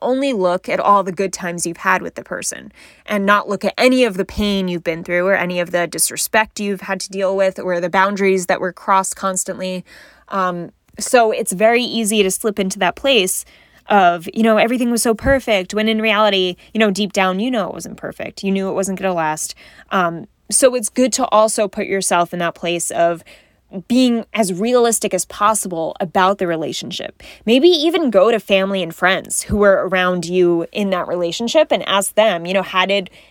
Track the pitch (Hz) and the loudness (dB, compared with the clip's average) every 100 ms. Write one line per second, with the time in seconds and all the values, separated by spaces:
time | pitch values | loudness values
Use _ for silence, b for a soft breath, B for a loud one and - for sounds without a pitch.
0 | - 262 277 240 180 180 - 233 165 202 | -2 0 0 0 0 -2 -2 -2 2 2
1 | 190 180 190 - 185 175 170 170 190 185 | 2 -4 -6 -6 -8 -6 -6 -4 0 0
2 | 180 - - - - - - - B B | -2 -12 -12 -10 -10 -12 -14 -20 B B
3 | B 208 196 202 - 196 202 - 254 254 | B -2 2 2 2 -4 -4 2 2 4
4 | 240 185 190 - 208 196 185 175 170 165 | 2 0 -6 -2 -2 0 -2 -4 -4 -6
5 | 175 175 185 196 175 180 175 175 170 165 | -4 -2 0 0 0 -4 -2 -2 -2 -2
6 | - - - 220 220 - 202 196 - 190 | -4 -4 -2 0 -2 -4 -6 -6 -6 -8
7 | - 190 190 196 190 185 185 175 175 190 | -8 -4 -2 0 0 -2 -4 -4 0 2
8 | 190 202 196 190 175 190 185 175 - 196 | 2 2 2 2 0 -2 -4 -6 0 0
9 | 190 - 190 185 - 185 185 185 175 B | 0 -4 -6 -4 -6 -8 -8 -8 -10 B
10 | B B B 196 185 175 170 - _ - | B B B -4 -2 -4 -8 -14 _ -12
11 | 208 247 220 - 214 185 220 233 240 226 | 2 4 4 2 -2 2 4 4 0 -2
12 | 214 220 190 185 226 208 190 196 185 - | 0 2 2 0 -4 -2 -4 -2 -2 0
13 | 277 262 180 - - b b b b 208 | 2 2 2 -2 -10 b b b b 4
14 | 180 175 170 - 226 214 233 247 240 233 | 4 2 -2 0 2 4 2 2 0 0
15 | 240 220 262 269 - 208 185 202 220 220 | 0 0 2 0 2 -2 0 -2 0 0
16 | 220 208 214 196 185 180 b 214 220 190 | 2 2 4 2 0 -4 b 0 0 2
17 | 208 202 185 185 240 247 175 - - - | -2 0 0 0 -2 -2 -4 -8 -14 -12
18 | - - - - 196 190 190 180 196 185 | -14 -12 -14 -8 -2 -2 -2 -2 -4 -4
19 | 190 175 156 156 - - B B B 196 | -2 -2 -2 -2 -6 -12 B B B 0
20 | 175 165 - _ - 208 262 247 214 - | 0 -2 -12 _ -4 2 2 2 -4 0
21 | 254 214 254 208 220 - 208 - 208 196 | 0 0 0 4 4 2 -2 -4 -4 -4
22 | 190 180 175 175 170 - 175 170 165 - | 0 0 0 -2 -6 -4 -6 -4 -4 0
23 | 170 170 - b b b _ 190 - 240 | 0 0 -8 b b b _ -12 0 2
24 | 254 233 - 214 208 175 226 247 233 220 | 4 2 -2 -2 -2 -2 0 2 2 2
25 | 208 269 - - 208 220 196 170 156 - | -2 -4 -6 -2 0 0 -2 -6 -6 -6
26 | 170 196 185 - 180 165 147 - - - | -4 2 2 2 -2 -2 -4 -8 -10 -10
27 | - - B B B 247 330 349 302 311 | -12 -14 B B B 4 6 4 2 2
28 | 294 202 202 226 - 196 190 196 165 160 | 2 4 4 2 2 0 0 -2 -6 -2
29 | 185 185 - - - 214 202 190 185 185 | 0 0 -2 -6 -2 2 4 4 2 0
30 | 185 180 165 180 175 170 165 - 202 185 | 0 0 -2 2 2 2 -2 -4 -2 -2
31 | - 170 175 170 233 311 311 233 - 196 | -4 -4 -4 -4 0 2 2 0 0 -2
32 | 196 - 220 175 170 190 185 190 190 202 | 0 2 2 2 -2 -2 -2 0 0 0
33 | 190 b b | -4 b b